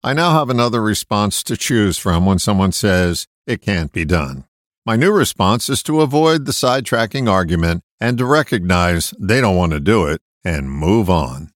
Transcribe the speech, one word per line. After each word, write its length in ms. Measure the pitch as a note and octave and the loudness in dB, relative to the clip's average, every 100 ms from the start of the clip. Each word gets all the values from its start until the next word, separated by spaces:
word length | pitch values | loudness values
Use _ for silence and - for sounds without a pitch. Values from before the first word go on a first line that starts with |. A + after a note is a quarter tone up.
I 100 | B2 | -4
now 180 | C#3+ F3 | -2 2
have 180 | D#3 C3+ | 2 2
another 320 | B2 A#2+ A#2 | 0 0 0
response 640 | G#2+ G2+ - G#2 G#2 - | 0 -2 -2 0 0 -2
to 140 | - A2+ | -6 -6
choose 400 | - A#2+ G#2 E2 | -2 2 2 0
from 280 | G2+ E2+ F#2 | 0 2 2
when 140 | F#2+ | 2
someone 320 | - G2 F#2+ | 0 0 0
says, 540 | - G#2+ F#2 F2+ E2+ - _ - | 0 0 2 0 -2 -8 _ -8
"It 160 | A#2 | -6
can't 300 | - F#2+ D#2 | -2 -4 -4
be 140 | - D#2 | -6 -2
done." 400 | F2 C#2 C2+ - _ _ _ - | 0 -2 -10 -16 _ _ _ -2
My 100 | A2+ | 2
new 160 | E3+ | 2
response 560 | G#3 C3+ - F#2+ A2+ - | 2 0 2 0 2 -2
is 160 | C3+ | -6
to 160 | - D#3 | -2 0
avoid 460 | D3+ D3 D#3+ D#3+ C3+ | 2 2 2 0 -2
the 80 | |
sidetracking 760 | C3 B2+ C3 A2+ A#2 A2+ C#3 A#2+ | -2 0 0 -2 -2 -2 -2 0
argument 540 | F#2+ F2 E2+ E2 E2+ _ _ | 2 2 0 0 -2 _ _
and 180 | A#2 A#2+ | -4 -2
to 60 | B2 | 2
recognize 880 | D3 - A2+ F2 F2+ F2 F2 - - | 2 2 -2 0 2 2 0 -4 -8
they 220 | F#2+ A#2+ | 0 2
don't 160 | A#2+ F#2 | 2 2
want 160 | F2 | 0
to 80 | D2+ | 0
do 240 | C#2+ A2 D2+ | 2 2 2
it 160 | - _ _ F#2 | -4 _ _ -6
and 260 | D#2 C2+ | -4 -4
move 380 | C#2 D#2+ A2 F#2+ | -4 0 2 2
on. 400 | F2+ C2 C2 D#2 | 0 0 -8 -16